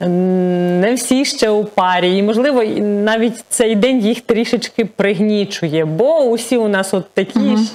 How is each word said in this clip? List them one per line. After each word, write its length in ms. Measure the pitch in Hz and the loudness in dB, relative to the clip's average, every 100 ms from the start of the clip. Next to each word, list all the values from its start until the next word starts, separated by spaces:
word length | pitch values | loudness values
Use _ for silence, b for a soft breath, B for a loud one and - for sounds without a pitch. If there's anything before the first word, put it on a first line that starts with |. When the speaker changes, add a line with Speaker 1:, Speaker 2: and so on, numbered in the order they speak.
Speaker 1:
м, 800 | 180 175 185 185 180 180 175 180 | -2 0 2 2 0 0 0 2
не 140 | 196 | 2
всі 320 | 254 - 254 277 | 0 0 0 0
ще 240 | - 220 | -2 0
у 140 | 214 214 | 0 -2
парі. 520 | - 185 180 180 190 | 0 0 2 2 2
І, 60 | |
можливо, 400 | 202 220 269 254 | 0 0 2 0
і 180 | 220 - | 0 -2
навіть 640 | 208 202 208 226 233 233 - | -2 0 0 0 0 -4 -8
цей 260 | - 226 214 | -2 0 2
день 240 | 240 262 | 2 2
їх 220 | 208 247 | 0 -2
трішечки 640 | - 220 233 233 - - 226 | -2 -2 0 -2 -4 -6 -6
пригнічує, 1000 | - 202 190 214 208 196 - 165 156 156 | -2 -2 0 0 0 -2 -4 -4 -2 -2
бо 340 | 160 254 320 | 0 2 2
усі 340 | 254 233 - 240 | 2 0 0 0
у 100 | 220 | 0
нас 260 | 196 190 | 0 0
от 160 | 196 - | -4 -4
такі 260 | - 196 233 | -4 -2 0
Speaker 2:
Мгм. 280 | 208 214 220 | 2 2 0